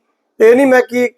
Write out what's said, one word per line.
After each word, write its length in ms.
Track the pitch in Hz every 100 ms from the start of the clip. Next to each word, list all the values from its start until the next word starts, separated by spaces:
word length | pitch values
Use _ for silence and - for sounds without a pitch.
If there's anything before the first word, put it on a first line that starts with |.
| _ _ _ -
ਇਹ 160 | 226 247
ਨਹੀਂ 120 | 269
ਮੈਂ 140 | 254
ਕਿ 320 | 247 240 247